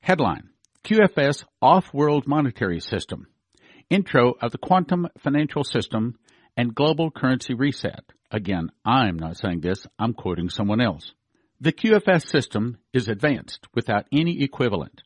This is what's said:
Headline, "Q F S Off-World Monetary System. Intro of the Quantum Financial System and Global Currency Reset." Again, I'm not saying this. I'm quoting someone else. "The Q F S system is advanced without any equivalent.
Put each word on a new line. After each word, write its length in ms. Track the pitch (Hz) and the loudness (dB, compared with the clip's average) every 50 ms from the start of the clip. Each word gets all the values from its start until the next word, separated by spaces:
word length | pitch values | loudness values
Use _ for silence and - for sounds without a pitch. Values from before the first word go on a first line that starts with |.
Headline, 500 | _ - 185 165 143 98 78 - - - _ _ _ _ _ _ _ | _ 0 2 2 4 0 0 -2 -8 -20 _ _ _ _ _ _ _
"Q 160 | - 214 220 208 | 2 4 6 6
F 140 | 190 - | 6 4
S 280 | - 143 139 143 - - _ _ _ - | 2 2 2 0 -2 -6 _ _ _ 4
Off-World 640 | 127 160 185 180 - - 139 147 151 147 147 131 | 6 6 6 4 0 -2 0 2 2 2 0 0
Monetary 540 | - 143 156 147 131 113 - 117 95 87 82 | 0 0 0 0 0 -2 -2 -2 -2 -2 -4
System. 480 | - - - 95 - - - - - _ _ _ _ _ _ _ _ _ - - _ _ | -4 -4 -6 -6 -6 -6 -12 -14 -14 _ _ _ _ _ _ _ _ _ -20 -20 _ _
Intro 460 | 170 196 196 - - 139 120 123 120 - - | 0 0 0 2 4 4 4 4 2 0 -6
of 100 | 120 - | -6 -6
the 60 | - | -8
Quantum 500 | - - 185 185 180 - 185 175 175 170 _ - | -2 2 2 2 2 2 -2 -2 -2 -6 _ -6
Financial 460 | _ 156 139 147 151 147 - 151 143 | _ -2 0 0 0 -2 -2 -4 -4
System 540 | - - 123 104 - - 110 110 120 120 _ _ _ _ _ _ _ _ | -2 -2 -4 -4 -2 -2 -2 -2 -2 -6 _ _ _ _ _ _ _ _
and 180 | - 120 120 110 | -2 -2 -2 0
Global 360 | - 143 147 147 147 165 160 | 0 2 2 2 0 -2 -4
Currency 440 | - - - 131 131 123 - - 131 | -4 -2 -2 0 0 -2 -2 -6 -4
Reset." 500 | 113 135 143 135 - - - - - - _ _ _ _ _ | -2 -2 -2 -2 -4 -6 -8 -8 -8 -20 _ _ _ _ _
Again, 400 | - 107 104 90 98 87 80 80 _ _ _ | -8 -6 -4 -4 -4 -4 -4 -6 _ _ _
I'm 320 | 107 117 135 123 101 87 | 0 2 2 2 0 -2
not 200 | 80 80 82 85 | -4 -6 -8 -10
saying 240 | - - 101 87 85 | -6 -6 -4 -4 -2
this. 260 | 73 87 92 95 - - _ _ | -2 -4 -4 -4 -6 -20 _ _
I'm 140 | 107 117 117 | -4 -4 -4
quoting 380 | - - 95 87 80 85 90 | -6 -6 -6 -6 -4 -6 -6
someone 300 | - - 95 101 107 113 | -4 -4 -2 -2 0 0
else. 340 | 123 113 87 - - - - _ _ _ _ _ _ _ _ _ | 0 -2 -2 -6 -14 -20 -20 _ _ _ _ _ _ _ _ _
"The 120 | 131 160 160 | -2 -2 -2
Q 220 | - - 220 220 | 0 2 2 2
F 140 | 208 - - | 4 4 4
S 200 | 185 165 - - | 2 2 0 0
system 500 | - 151 123 - - 107 104 120 120 - _ _ _ | -2 -2 -2 0 -4 -4 -4 -4 -6 -10 _ _ _
is 160 | 131 113 104 | -2 -2 -2
advanced 600 | 110 98 120 151 143 - - - - - _ - _ | -4 -2 0 0 0 0 -4 -12 -18 -20 _ -6 _
without 320 | 120 113 - 113 104 101 _ | -6 -4 -2 -2 -2 -2 _
any 320 | - 143 160 170 175 139 139 | 0 0 0 0 0 -2 -4
equivalent. 600 | 135 - - 131 120 101 87 73 - _ - - | -4 -2 -2 -2 0 0 -2 -6 -8 _ -20 -20